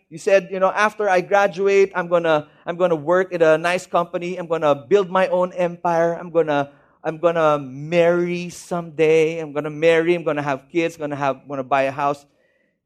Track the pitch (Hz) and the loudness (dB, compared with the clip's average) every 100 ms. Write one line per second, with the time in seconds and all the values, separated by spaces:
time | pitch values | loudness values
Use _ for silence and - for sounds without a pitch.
0 | _ 165 208 196 175 185 190 185 214 214 | _ -6 2 2 2 0 0 2 0 0
1 | 208 180 160 202 202 170 196 196 196 180 | 0 0 2 2 2 0 2 4 2 0
2 | 175 175 165 151 147 _ 156 175 180 156 | 0 0 2 0 -2 _ -8 -2 0 0
3 | 143 180 185 175 160 160 170 180 - 175 | 0 0 2 2 4 4 2 -2 -2 -2
4 | 175 180 175 180 165 160 151 139 117 202 | -2 -6 -6 -8 -6 0 0 0 2 0
5 | 185 185 185 180 180 180 175 175 175 165 | 2 0 0 0 -2 -2 -4 -2 -2 0
6 | 170 165 175 165 151 143 139 _ _ _ | 0 -2 -4 -2 0 0 -2 _ _ _
7 | 156 160 170 170 156 147 131 135 151 170 | -10 -2 0 2 2 0 -4 -12 -2 2
8 | 170 175 175 175 175 - - 175 170 151 | 2 2 -2 -6 -8 -14 -8 -8 -6 0
9 | 156 160 156 165 156 143 151 151 165 165 | 2 4 2 -2 -8 -6 -6 -2 2 2
10 | 165 175 160 147 143 131 _ 165 165 165 | 2 -2 -2 -4 -4 -6 _ -4 -4 -4
11 | 147 139 139 131 135 139 127 139 135 135 | -8 -4 -4 -4 -8 -10 -2 0 0 -2
12 | 143 143 _ _ _ _ _ _ | -4 -4 _ _ _ _ _ _